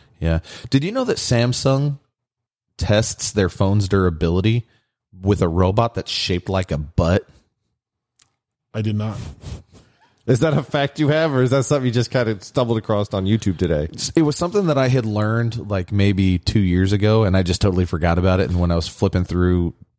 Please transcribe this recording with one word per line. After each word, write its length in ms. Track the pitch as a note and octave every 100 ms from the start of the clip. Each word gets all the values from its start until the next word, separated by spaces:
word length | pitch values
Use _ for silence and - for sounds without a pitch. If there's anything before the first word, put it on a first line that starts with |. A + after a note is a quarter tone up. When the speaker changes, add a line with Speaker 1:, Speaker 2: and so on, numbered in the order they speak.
| _ _
Speaker 1:
Yeah. 180 | D#2+ D#2+ - - -
Did 140 | C3+
you 80 | E3
know 120 | B3+
that 120 | B3 -
Samsung 800 | - A#2+ A#2+ B2 C3+ C3+ D3 C#3+ _ _ _ _ _ _ _ -
tests 540 | - G#2 A2+ - -
their 160 | G2+ F#2
phone's 400 | - F#2+ G#2 F#2+
durability 760 | G2 F#2 D#2+ E2+ F2+ G#2 A#2 - _ _ _ _ F#2
with 220 | F#2+ F#2+
a 60 | F2+
robot 460 | E2 F#2 G#2 A#2
that's 160 | - -
shaped 360 | - - F2 -
like 220 | F#2+ -
a 80 | D2+
butt? 480 | D2 - E2+ F#2+ - _ _ _ _ _ _ _ _ _ _ _ _ _ _
Speaker 2:
I 80 | A2
did 140 | G#2+ G#2+
not. 220 | A2 - - - - - _ - _ _ _ _ -
Speaker 3:
Is 140 | B2
that 140 | D#3
a 80 | C#3
fact 380 | B2+ D3 C#3+ -
you 80 | D3
have, 240 | D#3 D#3+
or 80 | C3
is 80 | B2+
that 140 | C3+
something 220 | B2+ D3 B2+
you 60 |
just 200 | A#2 A2+
kind 160 | C3 A2+
of 160 | G2+
stumbled 340 | - - A#2+ A2+
across 340 | - G#2 G#2
on 140 | G2+ F#2+
YouTube 320 | A2 G#2 E2+
today? 300 | F2 D#2 D#2 - -
Speaker 1:
It 80 | -
was 140 | D3+ D3
something 300 | F3 G#3 F3
that 120 | C#3+
I 80 | C3
had 160 | B2+
learned, 640 | A2 G#2 G#2+ A2+ A#2 A2+ G2+
like, 220 | G2+ F2
maybe 480 | G2+ G2+ F#2+ F#2+ F2+
two 220 | - A2
years 320 | F#2 F2+ F#2+
ago, 320 | G#2 G#2+ A2
and 120 | G#2 F#2+
I 60 |
just 180 | F2+ F#2
totally 240 | G2+ F#2
forgot 340 | F2+ E2+ E2+ E2+
about 200 | F#2 F#2
it. 100 | F#2
And 120 | F2
when 100 | F2
I 60 | E2+
was 100 | -
flipping 380 | - G2 F#2
through 500 | E2+ F2+ F2+ F2+ F2 - -